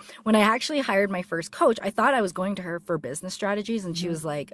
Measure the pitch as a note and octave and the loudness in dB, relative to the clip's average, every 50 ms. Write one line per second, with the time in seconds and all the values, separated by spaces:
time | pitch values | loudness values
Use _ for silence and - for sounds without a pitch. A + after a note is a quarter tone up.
0 | - - - - - A3 G#3+ G#3+ G#3 G#3+ A3+ B3 - - D#4 C#4+ C4 - G#3 G3 | -6 -18 -20 -6 0 4 4 6 6 6 4 2 0 -2 -2 -2 0 2 2 2
1 | G3+ G3 G3 F3+ F3+ - F3 E3 E3 - - - F4 C#4+ A3+ - - G3 - - | 2 2 0 -4 -6 -4 -6 -6 -6 -6 -2 2 4 4 4 2 0 -4 0 2
2 | A3 C4 C#4 B3+ G#3+ F#3 F3 - F#3 G3 G3+ F#3+ F3+ F3 E3+ E3+ - - E3+ D#3 | 2 4 4 2 2 0 -2 -2 -4 -4 -4 -4 -6 -6 -6 -6 -4 -4 -4 -4
3 | D3 A#2+ C#3 - - F#3 - - - G3 G#3 G#3 G#3 G#3 A3+ A3+ F#3+ F3 E3 E3+ | -4 -6 -8 -8 -8 -10 -8 -4 -2 -2 -2 -2 -2 -2 -4 -4 -4 -4 -4 -4
4 | F3+ F3+ E3+ D#3 D3+ D#3 D3 D3 C#3 - | -2 -2 -2 -4 -4 -4 -4 -4 -6 -6